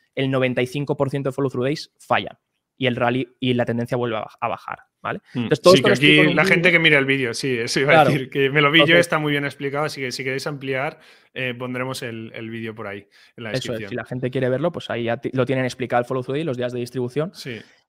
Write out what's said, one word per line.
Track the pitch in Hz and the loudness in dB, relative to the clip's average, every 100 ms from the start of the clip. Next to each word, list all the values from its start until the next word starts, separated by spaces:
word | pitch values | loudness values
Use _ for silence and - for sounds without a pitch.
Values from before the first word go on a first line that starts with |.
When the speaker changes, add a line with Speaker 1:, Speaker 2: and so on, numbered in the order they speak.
| _ | _
Speaker 1:
el | 131 135 | -4 0
noventa | 131 127 127 | 2 2 0
y | 123 | -2
cinco | 143 139 | -2 -4
por | 143 135 | 0 0
ciento | 139 139 | 0 -4
de | |
Follow | 139 135 | -2 -2
Through | 123 | -2
Days | 131 156 - _ | -2 -4 -8 _
fallan | - 110 90 - _ _ _ - | 0 0 0 -14 _ _ _ -2
y | 127 | -2
el | |
rally | 120 120 127 - _ | 2 0 0 -4 _
y | 127 | -2
la | 123 | 0
tendencia | 113 117 120 123 | 0 -2 -2 -2
vuelve | 120 107 | -2 -4
a | |
baj-, | - - | -8 -6
a | 117 | -6
bajar, | 87 - - _ _ | -6 -8 -12 _ _
¿vale? | 104 202 _ | -10 -10 _
Speaker 2:
Mm. | 123 | -6
Speaker 1:
Entonces, | 113 151 | -2 4
todo | 180 | 6
Speaker 2:
Sí, | 180 | 6
Speaker 1:
esto | |
Speaker 2:
que | - | 6
Speaker 1:
lo | |
explico | 127 147 | 4 6
Speaker 2:
aquí | 151 | 6
Speaker 1:
en | 151 | 6
un | |
Speaker 2:
la | 147 | 4
gente | 160 170 175 | 4 4 4
Speaker 1:
vídeo. | |
Speaker 2:
que | 170 | 4
mira | 165 143 | 4 4
el | |
vídeo, | 135 135 120 | 4 0 -2
sí, | 117 139 120 | -4 -2 -2
eso | 117 160 | -2 0
iba | 139 | 4
a | |
Speaker 1:
Claro. | 160 143 | 6 6
Speaker 2:
decir, | 139 123 | 2 -2
que | 143 135 | 0 2
me | 151 | 4
lo | 143 | 6
vi | 160 | 6
yo, | |
Speaker 1:
Entonces | 151 170 | 6 4
Speaker 2:
está | 170 156 | 4 0
muy | 151 | 0
bien | 143 | -2
explicado, | 143 - 139 143 | -4 -6 -6 -4
así | 151 143 | -4 -6
que | 127 | -8
si | 123 | -6
queréis | 131 135 | -6 -4
ampliar, | 156 139 135 131 151 - - _ _ | -6 -8 -4 -4 -4 -8 -20 _ _
eh, | - 127 120 | -8 -6 -6
pondremos | 127 127 131 127 | -8 -6 -6 -6
el, | 123 113 113 | -10 -10 -12
el | 117 113 | -12 -12
vídeo | 113 113 | -10 -10
por | 110 104 | -10 -12
ahí, | 101 _ _ _ - | -12 _ _ _ -14
en | |
la | 113 | -8
Speaker 1:
Eso | 127 | -6
es, | |
Speaker 2:
descripción. | 127 113 101 | -6 -8 -8
Speaker 1:
si | |
la | 117 | -10
gente | 113 123 127 | -8 -6 -4
quiere | 131 123 | -2 -2
verlo, | 127 170 | 0 -2
pues | 120 - | -6 -8
ahí | 117 | -6
ya | 117 117 | -4 -4
ti-, | - | -4
lo | 127 | -2
tienen | 123 131 | -2 -2
explicado | 127 - 120 123 | -4 -6 -2 -2
el | |
Follow | 120 131 | -2 -6
Through | 127 | -4
Day, | 143 | -6
los | 160 123 | -4 -4
días | 123 | -6
de | 123 | -6
distribución. | 120 131 123 143 170 | -6 -6 -4 -4 -6
Speaker 2:
Sí. | - 139 107 - _ | -10 -14 -14 -16 _